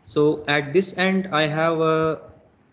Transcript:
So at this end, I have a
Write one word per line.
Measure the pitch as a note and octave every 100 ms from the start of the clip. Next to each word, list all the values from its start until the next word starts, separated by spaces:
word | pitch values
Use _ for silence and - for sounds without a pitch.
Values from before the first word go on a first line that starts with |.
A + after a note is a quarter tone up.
So | - D3+ D3 D3+ -
at | D3 C#3
this | E3 G3 -
end, | F#3 F#3+ F#3
I | D3+ D#3
have | D#3 E3 D#3+
a | D#3+ D#3+ D#3+ D3+ - - _ _ _